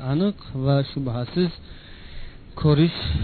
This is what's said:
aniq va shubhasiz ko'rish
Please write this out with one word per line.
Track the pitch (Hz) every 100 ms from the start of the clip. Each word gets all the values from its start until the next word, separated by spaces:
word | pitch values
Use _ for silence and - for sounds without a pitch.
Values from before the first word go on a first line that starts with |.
aniq | 131 147 202 196 -
va | 135 135 139
shubhasiz | 135 143 131 117 120 175 180 - - - - - - - - - - -
ko'rish | 151 147 170 - - -